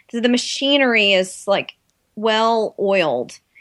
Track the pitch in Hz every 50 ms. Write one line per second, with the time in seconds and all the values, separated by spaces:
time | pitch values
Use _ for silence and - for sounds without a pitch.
0 | _ _ - 233 226 240 247 247 - - - - 277 277 285 285 269 254 233 220
1 | 208 202 196 185 190 190 - - - 202 202 165 - - - _ _ _ _ _
2 | _ _ _ 214 208 226 220 220 226 226 233 226 214 - - - 202 196 196 190
3 | 165 151 120 123 117 - - - _ _ _ -